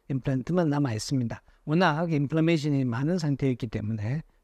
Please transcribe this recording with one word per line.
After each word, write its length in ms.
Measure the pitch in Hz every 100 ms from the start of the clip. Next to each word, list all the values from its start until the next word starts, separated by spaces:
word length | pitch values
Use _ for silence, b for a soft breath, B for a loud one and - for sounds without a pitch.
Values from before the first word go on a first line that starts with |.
| -
임플란트만 600 | 135 147 131 143 180 160
남아 240 | 143 139
있습니다. 480 | 107 - 135 117 - b b 147
워낙 480 | 165 180 147 170
인플라메이션이 720 | 147 139 160 160 165 147 139 127
많은 320 | 117 147 185
상태였기 500 | 151 135 139 120 117
때문에 560 | 113 107 110 107 156 - _